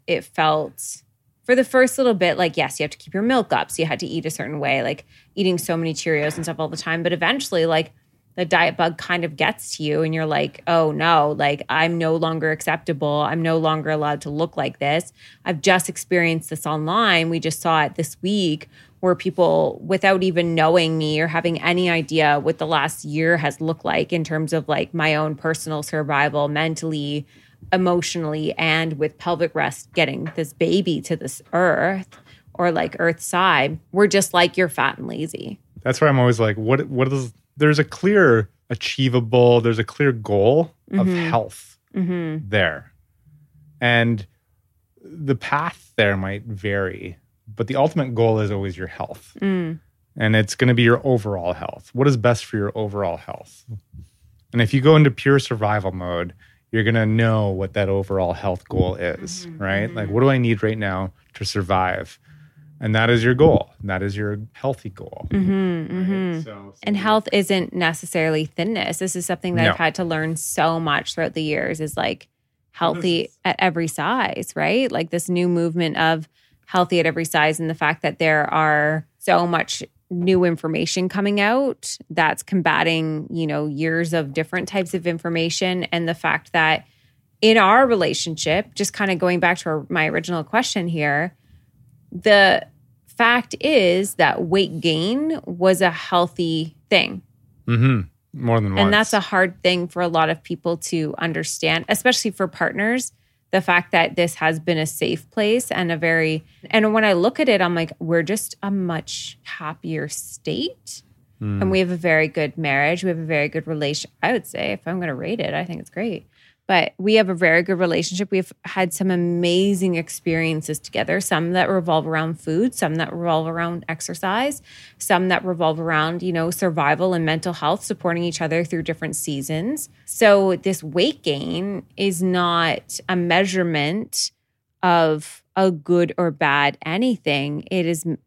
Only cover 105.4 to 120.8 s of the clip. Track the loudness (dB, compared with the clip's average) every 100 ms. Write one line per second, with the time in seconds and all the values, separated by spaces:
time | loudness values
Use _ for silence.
105.4 | 0 0 0 -4 -2 0 2 2 2 -2
106.4 | -6 _ -2 2 4 4 4 4 2 2
107.4 | 2 4 2 0 -4 -6 0 0 2 -4
108.4 | -6 -8 -4 -2 -2 -4 -6 -12 -12 -16
109.4 | -14 -10 -10 -10 -6 -6 -6 -8 -12 -10
110.4 | -6 -4 -4 -8 -16 -18 -20 _ _ _
111.4 | -4 -2 2 2 0 0 2 2 2 0
112.4 | -4 -2 -2 0 0 0 -2 -4 -2 -2
113.4 | 0 -4 -6 -4 -2 -4 -8 _ -2 -2
114.4 | -4 -6 -6 -6 -6 -6 -4 -6 -6 -4
115.4 | -4 -6 -6 -10 -10 -8 -6 -6 -12 _
116.4 | _ _ 0 2 2 0 4 4 4 2
117.4 | 4 4 2 0 2 0 -2 -4 -2 -2
118.4 | -2 -10 -8 -4 -2 0 0 2 0 0
119.4 | 2 2 2 2 0 -2 -4 -6 -2 0
120.4 | 0 -2 -4 -10